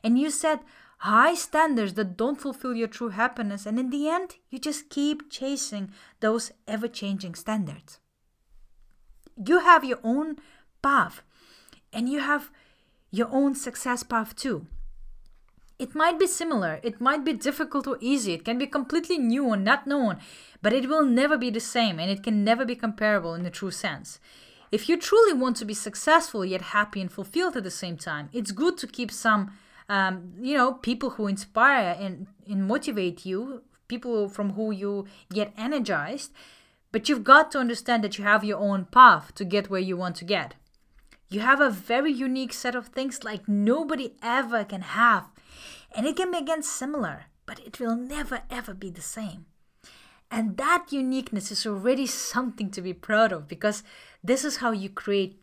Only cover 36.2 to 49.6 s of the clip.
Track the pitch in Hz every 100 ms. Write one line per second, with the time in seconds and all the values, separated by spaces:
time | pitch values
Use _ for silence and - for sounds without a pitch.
36.2 | - - - - _ _ _ 220 220 269
37.2 | 214 285 311 285 240 233 - 233 208 202
38.2 | 202 208 208 185 202 196 180 247 254 160
39.2 | - - 190 202 202 190 185 175 180 175
40.2 | 175 190 131 - _ _ _ _ _ _
41.2 | - 202 240 277 277 190 202 240 302 247
42.2 | 262 262 247 - 247 247 - 262 262 -
43.2 | 220 208 202 202 208 285 302 311 254 -
44.2 | 226 254 233 233 208 196 180 202 233 202
45.2 | - - - - - - - - 269 320
46.2 | 370 349 285 320 - - 262 302 180 -
47.2 | - _ - 208 - - 233 233 254 294
48.2 | - 240 - 247 220 190 190 170 - -
49.2 | 208 170 160 _